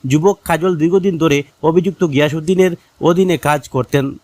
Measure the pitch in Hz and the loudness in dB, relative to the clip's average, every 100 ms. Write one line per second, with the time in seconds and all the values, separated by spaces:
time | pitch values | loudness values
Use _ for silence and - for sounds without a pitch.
0 | 131 147 180 196 - 160 185 170 160 190 | 0 2 2 -2 -4 -2 -2 0 0 2
1 | 185 165 160 143 139 _ 156 165 180 165 | 0 -2 0 0 -2 _ 0 0 0 -2
2 | 175 135 147 160 156 185 185 170 _ _ | -2 0 0 -2 -2 0 0 -2 _ _
3 | 151 170 185 160 147 147 - 131 120 143 | 0 2 0 0 0 -2 -2 -6 -2 -2
4 | 135 - | -2 -8